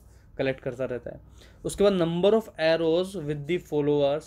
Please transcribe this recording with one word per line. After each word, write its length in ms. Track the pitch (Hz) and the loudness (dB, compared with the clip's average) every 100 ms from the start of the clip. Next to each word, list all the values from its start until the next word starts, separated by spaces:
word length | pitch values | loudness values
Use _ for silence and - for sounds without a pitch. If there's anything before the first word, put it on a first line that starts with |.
| - - - - | -18 -20 -16 -4
collect 220 | 135 131 | -4 -2
करता 240 | 135 123 127 | -6 -6 -6
रहता 240 | 123 - | -6 -10
है। 120 | - - - - - 170 | -16 -20 -20 -20 -12 -10
उसके 180 | - | 2
बाद 100 | 202 | 2
number 380 | 190 165 170 196 | 4 0 2 2
of 120 | 220 | 2
arrows 640 | 214 - 160 165 165 165 185 | 0 -2 0 2 2 0 -2
with 400 | 196 147 151 143 | -6 -6 -6 -4
the 100 | 175 | -4
follower 640 | - 151 147 147 139 151 | -2 -2 2 2 2 0